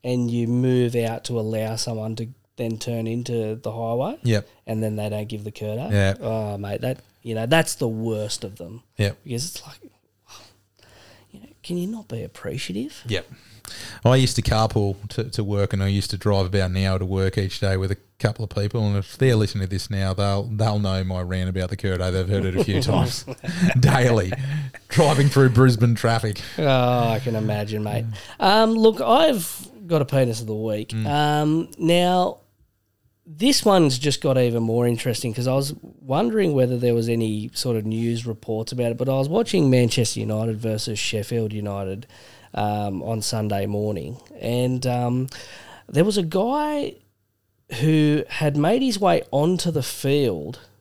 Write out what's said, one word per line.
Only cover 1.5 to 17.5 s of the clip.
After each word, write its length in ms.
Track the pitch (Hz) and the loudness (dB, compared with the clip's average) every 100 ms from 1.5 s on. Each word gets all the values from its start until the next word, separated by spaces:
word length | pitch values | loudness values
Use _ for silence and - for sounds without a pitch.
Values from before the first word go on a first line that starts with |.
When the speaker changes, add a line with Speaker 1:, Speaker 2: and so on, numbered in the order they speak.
| 110 110 110 | -4 -4 -4
Speaker 1:
someone 400 | - 113 110 113 | -6 -6 -6 -8
to 120 | 117 - _ - | -10 -12 _ -8
then 220 | 117 110 | -6 -4
turn 280 | 120 117 113 | -6 -4 -4
into 480 | 117 120 117 107 110 | -6 -4 -4 -4 -4
the 160 | 117 | -8
highway, 460 | 113 113 117 147 285 | -6 -4 -2 -4 -2
Speaker 2:
Yep. 240 | 120 107 - _ - | 0 0 -2 _ -8
Speaker 1:
and 160 | 110 | -4
then 140 | 110 107 | -4 -4
they 140 | 104 | -6
don't 200 | 104 104 | -6 -8
give 140 | 107 | -10
the 80 | 104 | -12
curto. 400 | - 107 110 147 | -10 -8 -8 -2
Speaker 2:
Yeah. 240 | 101 98 98 | 2 2 0
Speaker 1:
Oh, 380 | 110 110 104 101 | -4 -4 -4 -6
mate, 240 | 101 101 | -6 -6
that, 180 | 123 131 _ _ | -4 -6 _ _
you 140 | 117 110 | -8 -6
know, 100 | 113 | 2
that's 300 | 165 160 - | 2 2 -2
the 120 | 120 | -4
worst 560 | 110 113 107 104 - | -4 -4 -4 -6 -8
of 120 | 95 98 | -10 -12
them. 240 | 85 113 _ - | -16 -16 _ -2
Speaker 2:
Yep. 200 | 101 98 | -2 -2
Speaker 1:
Because 220 | 151 120 165 | -8 -8 -8
it's 200 | - - | -12 -18
like, 120 | - - _ _ _ _ - - _ _ _ _ - - - _ | -20 -20 _ _ _ _ -20 -20 _ _ _ _ -20 -20 -20 _
you 80 | 196 | -20
know, 60 | 233 _ | -20 _
can 140 | - 175 | -8 -6
you 100 | 180 | -6
not 200 | 226 - | -8 -10
be 160 | 117 | -10
appreciative? 800 | - - - 143 - 185 277 - - | -10 -10 -10 -8 -6 -6 -8 -10 -6
Speaker 2:
Yep. 200 | 98 - - - - - - - - | -6 -6 -20 -20 -20 -18 -16 -16 -2
I 120 | 120 131 | 4 4
used 200 | 127 - | 4 0
to 40 | |
carpool 540 | - 110 110 113 101 98 - | 0 2 2 2 0 -2 -8
to, 160 | - 107 | -6 -6
to 140 | - | -4
work, 300 | 101 101 98 | -2 0 0
and 100 | 98 | 0
I 40 | 98 | 0
used 200 | 101 - | 0 -2
to 80 | 95 | -2
drive 300 | 107 98 92 | 2 2 2
about 240 | 98 92 | 0 0
an 60 | 92 | 0
hour 200 | 95 95 | 0 0
to 80 | 92 | 0
work 320 | 95 95 101 | 0 0 0
each 220 | 95 | -2